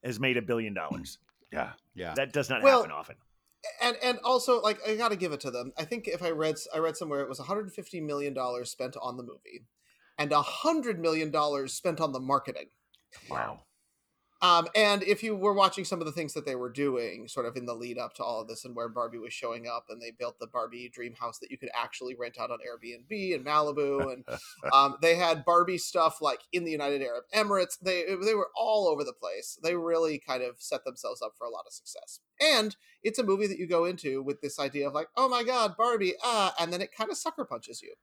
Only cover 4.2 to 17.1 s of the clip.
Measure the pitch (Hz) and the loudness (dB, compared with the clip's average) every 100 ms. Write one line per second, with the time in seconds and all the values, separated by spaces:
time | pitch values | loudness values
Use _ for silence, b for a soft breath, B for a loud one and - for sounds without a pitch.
4.2 | 240 254 247 240 214 208 214 214 233 202 | 2 2 4 4 4 0 -2 0 2 0
5.2 | 180 147 143 123 123 - 156 240 - 170 | -2 -2 -4 -6 -8 -8 -6 -4 -4 -4
6.2 | 175 160 156 156 - 156 160 156 165 143 | -2 0 0 0 -4 -2 0 -2 -4 -2
7.2 | 139 131 131 202 202 196 175 180 156 143 | -2 -6 -4 -4 -4 -10 -12 -8 -4 -2
8.2 | 143 135 127 123 123 - 127 127 127 123 | -2 -2 -2 -4 -6 -6 -8 -6 -8 -8
9.2 | 120 - - - 117 _ b b b b | -12 -16 -18 -20 _ _ b b b b
10.2 | 147 147 139 - 302 320 240 185 165 160 | 2 2 2 0 2 2 0 0 0 0
11.2 | 156 151 151 139 135 - 190 156 156 131 | 0 0 0 0 -4 -4 -2 0 -2 -2
12.2 | 131 139 - - 71 _ _ _ _ - | 0 0 0 -10 -12 _ _ _ _ -20
13.2 | - 71 - - _ _ _ _ _ _ | -8 -4 -4 -6 _ _ _ _ _ _
14.2 | _ _ 180 170 170 214 214 202 190 202 | _ _ 6 6 6 4 6 4 2 2
15.2 | 226 208 196 202 190 190 185 185 160 147 | 2 0 2 6 4 4 -4 -4 -4 -4
16.2 | 151 151 139 127 123 120 143 127 117 | -6 -6 -4 -4 -4 0 0 2 -2